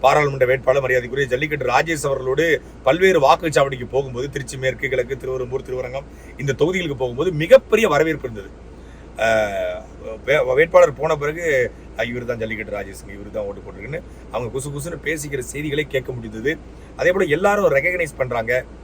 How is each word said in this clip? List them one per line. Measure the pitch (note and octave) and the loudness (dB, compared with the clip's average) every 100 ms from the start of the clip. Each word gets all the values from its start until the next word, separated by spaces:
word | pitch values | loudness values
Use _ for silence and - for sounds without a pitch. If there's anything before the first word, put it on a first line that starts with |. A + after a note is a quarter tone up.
பாராளுமன்ற | C3 D3 D3 C#3 B2+ | 6 6 2 2 2
வேட்பாளர் | C3 A#2 C3 | 2 4 2
மரியாதைக்குரிய | C3 B2+ A#2+ C3 C#3 | 4 0 0 -4 -2
ஜல்லிக்கட்டு | B2+ D3+ D3 B2+ | 0 -2 -2 0
ராஜேஷ் | B2 D#3+ D#3+ C#3+ | 0 2 -2 -2
அவர்களோடு | C3+ B2+ C3 E3 D3 - - | -2 -2 0 2 2 -2 -2
பல்வேறு | - D#3+ F#3+ F3 | 2 4 6 6
வாக்குச்சாவடிக்கு | C3+ D#3+ E3 D3+ C#3 C3 A#2+ | 6 4 4 2 2 0 -4
போகும்போது, | B2+ C#3 A#2+ C#3 | -2 -2 -6 -6
திருச்சி | C#3+ C3 C3+ | -6 -8 -4
மேற்கு, | C3 A#2 C#3 | -4 -2 -4
கிழக்கு, | B2+ B2 C3 | -2 -2 -4
திருவெரும்பூர், | C3 C3 B2 C3 | -6 -6 -4 -6
திருவரங்கம், | - B2+ B2 C3 C#3 - - - | -6 -8 -6 -8 -12 -20 -20 -8
இந்த | C#3+ | -4
தொகுதிகளுக்கு | B2+ D3+ F#3 E3+ C#3 | 2 2 2 -2 -2
போகும்போது | B2+ B2 E3+ | -4 0 -2
மிகப்பெரிய | D3+ E3+ B3+ - G#3+ A3 | 0 6 6 6 2 4
வரவேற்பு | C#3+ D#3+ D3 B2+ | 2 2 -2 -6
இருந்தது. | A2 F#2+ - - - - - - - | -12 -14 -18 -20 -20 -20 -20 -20 -4
அஹ், | A2+ A2+ G#2 G2 F#2 F2+ - - - - - | 0 2 0 -2 -6 -6 -12 -16 -14 -12 0
வே-, | D3+ B2+ | 0 2
வேட்பாளர் | B2+ E3 F3+ E3+ | 2 6 8 6
போன | C3 D3+ D#3 | 4 -2 -2
பிறகு, | C#3+ D#3 E3+ C3+ A#2+ - - - | -2 -4 0 2 0 -4 -18 -6
"அஹ், | A2+ | -6
இவரு | B2 | -4
தான் | A#2+ A#2+ | -6 -6
ஜல்லிக்கட்டு | A2 A2 G#2 G2+ | -6 -6 -8 -8
ராஜேஷுங்க, | G2 F#2 G2 G2 | -8 -14 -16 -16
இவரு | G2+ | -10
தான் | G#2 | -8
ஓட்டு | G2+ G2 | -8 -8
போட்டிருக்குன்னு" | G2 F#2 A2 D#3 - - - | -14 -14 -10 -10 -12 -18 -10
அவங்க | G#2+ A#2+ | -8 -6
குசு | B2+ C#3 | -6 -8
குசுன்னு | C#3+ D3 E3 | -8 -10 -8
பேசிக்கிற | - D#3+ D3 C3+ | -6 -4 -4 -8
செய்திகளை | A#2+ C#3 D3+ C#3 | -8 -8 -4 -2
கேட்க | D3+ C3+ B2+ | -2 -2 -4
முடிந்தது. | B2+ A2+ A2 A#2+ D#3+ - - - - | -8 -8 -4 -4 -4 -8 -18 -20 0
அதே | D#3 | 2
போல | F#3 | 2
எல்லாரும் | F3+ D3 G3+ G#3 F#3 | 2 2 2 4 4
ரெகக்னைஸ் | C#3 D#3+ F3+ E3 - | 4 2 -2 -4 -4
பண்றாங்க. | C3 A#2+ A2 B2 - - | -4 -2 0 -2 -2 -16